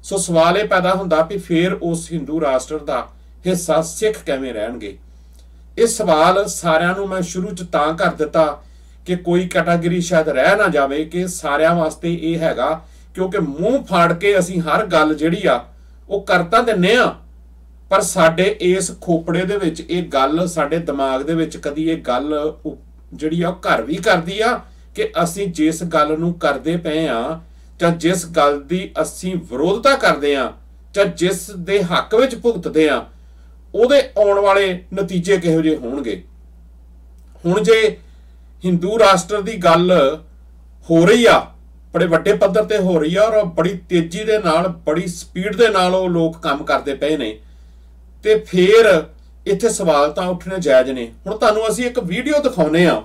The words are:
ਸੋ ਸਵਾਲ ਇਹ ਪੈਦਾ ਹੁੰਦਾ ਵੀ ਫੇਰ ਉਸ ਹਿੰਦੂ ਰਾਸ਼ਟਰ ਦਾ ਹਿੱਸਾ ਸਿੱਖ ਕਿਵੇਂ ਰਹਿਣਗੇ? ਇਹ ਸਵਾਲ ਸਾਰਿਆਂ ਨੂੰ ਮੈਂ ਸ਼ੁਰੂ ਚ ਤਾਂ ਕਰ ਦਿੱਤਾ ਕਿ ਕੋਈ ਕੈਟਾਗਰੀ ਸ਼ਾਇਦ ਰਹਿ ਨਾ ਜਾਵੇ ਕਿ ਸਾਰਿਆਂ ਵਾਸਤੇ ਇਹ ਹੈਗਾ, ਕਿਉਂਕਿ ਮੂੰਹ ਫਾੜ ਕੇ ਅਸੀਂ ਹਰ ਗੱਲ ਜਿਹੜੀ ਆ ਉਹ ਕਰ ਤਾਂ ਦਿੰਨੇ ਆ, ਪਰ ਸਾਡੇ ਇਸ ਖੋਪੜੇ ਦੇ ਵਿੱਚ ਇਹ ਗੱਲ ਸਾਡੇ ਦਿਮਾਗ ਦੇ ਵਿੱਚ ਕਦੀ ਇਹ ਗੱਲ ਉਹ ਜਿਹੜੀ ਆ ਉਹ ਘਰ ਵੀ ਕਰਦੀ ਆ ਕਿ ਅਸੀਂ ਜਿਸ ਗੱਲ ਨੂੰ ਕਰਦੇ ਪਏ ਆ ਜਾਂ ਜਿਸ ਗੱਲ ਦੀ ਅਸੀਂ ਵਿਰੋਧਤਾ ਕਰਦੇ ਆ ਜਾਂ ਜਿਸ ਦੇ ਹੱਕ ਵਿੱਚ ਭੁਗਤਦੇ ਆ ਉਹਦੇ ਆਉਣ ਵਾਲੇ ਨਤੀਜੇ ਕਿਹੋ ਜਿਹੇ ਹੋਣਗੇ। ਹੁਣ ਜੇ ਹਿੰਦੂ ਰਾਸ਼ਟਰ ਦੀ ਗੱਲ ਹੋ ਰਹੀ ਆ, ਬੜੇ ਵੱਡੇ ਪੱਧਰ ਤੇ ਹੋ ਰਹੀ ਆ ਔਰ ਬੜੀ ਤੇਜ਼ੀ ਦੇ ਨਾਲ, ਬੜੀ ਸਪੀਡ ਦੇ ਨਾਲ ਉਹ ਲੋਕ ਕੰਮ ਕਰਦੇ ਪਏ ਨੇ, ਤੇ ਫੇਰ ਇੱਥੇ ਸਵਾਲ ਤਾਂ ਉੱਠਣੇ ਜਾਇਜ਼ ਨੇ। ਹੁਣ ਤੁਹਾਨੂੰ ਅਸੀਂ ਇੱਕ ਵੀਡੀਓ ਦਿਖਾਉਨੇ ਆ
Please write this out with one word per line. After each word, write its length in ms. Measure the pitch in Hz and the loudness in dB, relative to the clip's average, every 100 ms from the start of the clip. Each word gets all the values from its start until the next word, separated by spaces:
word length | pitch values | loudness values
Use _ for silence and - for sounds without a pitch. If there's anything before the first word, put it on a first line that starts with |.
ਸੋ 140 | - 180 | -4 -6
ਸਵਾਲ 400 | 175 170 170 185 | 0 2 4 2
ਇਹ 100 | 214 | 0
ਪੈਦਾ 260 | 185 180 | 0 0
ਹੁੰਦਾ 280 | 190 190 156 | -2 0 0
ਵੀ 160 | 185 202 | 0 -4
ਫੇਰ 360 | - 165 185 | -2 0 0
ਉਸ 380 | 190 170 165 - | -2 -4 -6 -6
ਹਿੰਦੂ 300 | 165 139 160 | -8 -6 -4
ਰਾਸ਼ਟਰ 360 | 147 131 - 156 | 0 -2 -2 -10
ਦਾ 300 | 143 127 - - - - 180 | -6 -6 -8 -18 -20 -10 -4
ਹਿੱਸਾ 340 | 185 - 156 | -4 0 0
ਸਿੱਖ 360 | 160 - 214 214 | 0 -4 -4 -4
ਕਿਵੇਂ 300 | - 139 131 | -6 -6 -4
ਰਹਿਣਗੇ? 440 | 113 107 120 104 92 - - - - - - - - | -6 -8 -8 -14 -16 -20 -20 -20 -20 -20 -20 -18 0
ਇਹ 100 | 226 | 0
ਸਵਾਲ 600 | - 190 196 180 190 196 | 2 0 4 4 2 0
ਸਾਰਿਆਂ 480 | - 170 160 175 190 | -4 0 2 0 -2
ਨੂੰ 120 | 196 | -4
ਮੈਂ 120 | 190 | -4
ਸ਼ੁਰੂ 300 | 175 185 196 | -6 -6 -8
ਚ 120 | 175 | -10
ਤਾਂ 300 | 175 156 151 | -6 -2 -2
ਕਰ 200 | 160 147 | 0 -2
ਦਿੱਤਾ 320 | - 151 165 156 143 - - - - - | -2 -2 2 0 0 -14 -20 -20 -20 -6
ਕਿ 100 | 180 | -6
ਕੋਈ 320 | 175 175 180 | 0 0 0
ਕੈਟਾਗਰੀ 540 | 180 170 170 165 175 | -2 0 0 0 -2
ਸ਼ਾਇਦ 280 | 170 165 156 | 0 0 0
ਰਹਿ 260 | 127 151 208 | 2 2 4
ਨਾ 120 | 196 | 2
ਜਾਵੇ 360 | 147 135 143 156 | 2 0 -2 -6
ਕਿ 220 | 175 185 | -6 -6
ਸਾਰਿਆਂ 480 | 180 151 143 160 170 | -6 -4 0 2 2
ਵਾਸਤੇ 380 | 156 - 170 | -2 -4 -6
ਇਹ 240 | 170 160 165 | -4 -4 -2
ਹੈਗਾ, 440 | 131 110 135 160 - - - | -2 -2 -2 -4 -8 -20 -18
ਕਿਉਂਕਿ 260 | - 185 196 | -6 -4 -2
ਮੂੰਹ 440 | 147 139 202 269 | -4 -2 -2 -2
ਫਾੜ 300 | - 175 170 | 0 2 2
ਕੇ 240 | 170 202 202 | 2 2 2
ਅਸੀਂ 200 | 180 185 | 0 -2
ਹਰ 240 | 160 151 208 | -2 -2 2
ਗੱਲ 300 | 165 156 151 | 2 2 0
ਜਿਹੜੀ 300 | 156 175 165 | 0 0 0
ਆ 180 | 123 - - - - - | 0 -2 -20 -20 -20 -8
ਉਹ 120 | 196 | -8
ਕਰ 220 | - 180 | 0 0
ਤਾਂ 200 | 170 226 | 2 2
ਦਿੰਨੇ 320 | 240 202 180 240 | 2 0 2 4
ਆ, 200 | 208 - - - - - - - - | 2 -2 -18 -20 -20 -20 -20 -20 0
ਪਰ 120 | 196 | 0
ਸਾਡੇ 420 | - 190 160 165 190 214 | 0 4 2 4 0 2
ਇਸ 300 | 175 185 185 - | 2 2 0 -8
ਖੋਪੜੇ 420 | - 160 - 165 185 | -2 -2 0 -2 -2
ਦੇ 120 | 202 | -2
ਵਿੱਚ 240 | 175 - | -2 -4
ਇਹ 220 | - 175 | -6 -4
ਗੱਲ 440 | 165 170 156 160 175 | -2 0 0 0 -2
ਸਾਡੇ 300 | 165 143 165 | -2 -2 -2
ਦਿਮਾਗ 420 | 165 139 135 131 | -4 -2 -2 -2
ਦੇ 120 | 139 | -2
ਵਿੱਚ 240 | 165 156 - | -2 -4 -6
ਕਦੀ 320 | 147 143 160 | -8 -4 -4
ਇਹ 80 | 160 | -4
ਗੱਲ 360 | - 127 147 151 151 151 156 | -2 -4 -2 -4 -4 -6 -12
ਉਹ 120 | 131 - - - | -14 -20 -20 -20
ਜਿਹੜੀ 280 | - 156 165 | -8 -4 -2
ਆ 80 | 170 | -4
ਉਹ 60 | 180 | -4
ਘਰ 260 | 196 147 | -2 -2
ਵੀ 140 | - - | -2 -4
ਕਰਦੀ 440 | 196 180 165 196 | 0 0 -2 -2
ਆ 180 | 226 240 - - - - | -2 -2 -8 -20 -20 -8
ਕਿ 140 | 214 - | -6 -2
ਅਸੀਂ 240 | 170 175 202 | -4 -4 -6
ਜਿਸ 360 | 160 156 160 | -2 -2 -2
ਗੱਲ 340 | 175 165 151 156 | -4 0 0 0
ਨੂੰ 140 | 170 | -2
ਕਰਦੇ 420 | 170 151 139 156 170 | -2 -2 -2 -4 -4
ਪਏ 300 | 170 156 160 | -4 -4 -2
ਆ 320 | 117 127 165 - - - - | -4 -6 -8 -14 -20 -20 -2
ਜਾਂ 120 | 170 | -2
ਜਿਸ 340 | 165 160 185 170 | 0 0 -2 -2
ਗੱਲ 340 | 160 143 143 | 2 2 0
ਦੀ 280 | 139 180 190 - | -4 -6 -6 -6
ਅਸੀਂ 340 | 160 - 180 185 | -6 -6 -6 -6
ਵਿਰੋਧਤਾ 600 | - 123 156 208 247 277 | -8 -4 -2 0 2 2
ਕਰਦੇ 400 | 196 147 143 139 | 2 0 0 -2
ਆ 160 | 123 - - - - | -2 -8 -20 -20 -10
ਜਾਂ 120 | 202 196 | 0 0
ਜਿਸ 440 | 170 175 190 - | 0 -2 -2 -8
ਦੇ 300 | 185 175 196 | -12 -2 -2
ਹੱਕ 320 | 175 170 - 220 | 0 -2 0 2
ਵਿੱਚ 200 | 262 220 | 2 0
ਭੁਗਤਦੇ 540 | 240 202 - 151 156 | -2 -2 -2 2 2
ਆ 160 | 135 - - - - - - - 202 | 2 -6 -20 -20 -20 -20 -20 -10 0
ਉਹਦੇ 260 | 240 277 269 - | 4 4 2 2
ਆਉਣ 220 | 208 202 | 2 4
ਵਾਲੇ 440 | 202 196 196 180 - | 4 4 2 -2 -8
ਨਤੀਜੇ 440 | 180 180 180 170 196 | -6 -4 -4 0 0
ਕਿਹੋ 240 | 170 160 | 2 2
ਜਿਹੇ 140 | 156 151 | 2 -2
ਹੋਣਗੇ। 480 | 120 139 120 95 - - - - - - - - - - - - 170 | -4 -8 -6 -8 -12 -20 -20 -20 -20 -20 -20 -20 -20 -20 -20 -8 -2
ਹੁਣ 180 | 190 | 0
ਜੇ 340 | 220 220 220 - - - - - - - | 4 4 4 -2 -18 -20 -20 -20 -20 -8
ਹਿੰਦੂ 360 | 180 175 175 226 | -2 0 0 4
ਰਾਸ਼ਟਰ 420 | 202 185 - 208 | 4 4 2 -4
ਦੀ 160 | 202 226 | -4 0
ਗੱਲ 340 | 175 170 180 180 135 160 - - - - - - - | 2 4 4 4 2 0 -12 -20 -20 -20 -20 -20 0
ਹੋ 160 | 165 175 | 4 6
ਰਹੀ 200 | 240 226 | 6 6
ਆ, 140 | - - - - - - | 4 2 -16 -20 -20 -6
ਬੜੇ 120 | 170 139 | -2 2
ਵੱਡੇ 280 | 160 190 | 2 2
ਪੱਧਰ 300 | 214 196 202 | 2 2 2
ਤੇ 140 | 202 214 | 0 0
ਹੋ 220 | 185 170 | 2 2
ਰਹੀ 160 | 151 180 | 0 2
ਆ 80 | |
ਔਰ 200 | 220 214 208 | 4 4 0
ਬੜੀ 320 | 165 170 190 - | 0 -2 -2 -2
ਤੇਜ਼ੀ 340 | 180 165 175 | 0 0 -4
ਦੇ 140 | 214 214 | -2 0
ਨਾਲ, 300 | 180 160 185 | 2 0 0
ਬੜੀ 400 | 170 - 160 185 | -4 -4 -2 -4
ਸਪੀਡ 480 | - - 180 196 190 | -8 -12 -8 -6 2
ਦੇ 120 | 233 | 2
ਨਾਲ 280 | 196 180 190 | 4 2 2
ਉਹ 140 | 185 | 0
ਲੋਕ 280 | 170 165 165 | 0 0 -2
ਕੰਮ 220 | 160 143 | -6 -4
ਕਰਦੇ 300 | - 139 143 | -2 -2 -2
ਪਏ 240 | 135 143 156 | -4 -2 -2
ਨੇ, 220 | 113 107 - - - - - - - - | -4 -8 -18 -20 -20 -20 -20 -20 -20 -8
ਤੇ 160 | 208 214 | 0 0
ਫੇਰ 680 | - 180 185 220 220 175 156 - - - - | 2 2 6 6 6 4 0 -16 -20 -16 -4
ਇੱਥੇ 240 | 175 233 | 0 0
ਸਵਾਲ 420 | 220 185 147 147 | 0 0 2 2
ਤਾਂ 160 | 151 180 | -2 -4
ਉੱਠਣੇ 280 | 180 175 185 | -6 -6 -6
ਜਾਇਜ਼ 300 | 156 127 127 | 4 4 4
ਨੇ। 220 | 127 117 - 190 | -4 -8 -12 -10
ਹੁਣ 100 | 214 | -2
ਤੁਹਾਨੂੰ 300 | 240 214 220 | 0 2 -2
ਅਸੀਂ 160 | 180 247 | -2 -4
ਇੱਕ 140 | 247 | -4
ਵੀਡੀਓ 420 | 180 190 247 294 | -4 -6 -2 0
ਦਿਖਾਉਨੇ 420 | 277 208 151 160 175 | 0 0 0 4 2
ਆ 160 | - | 2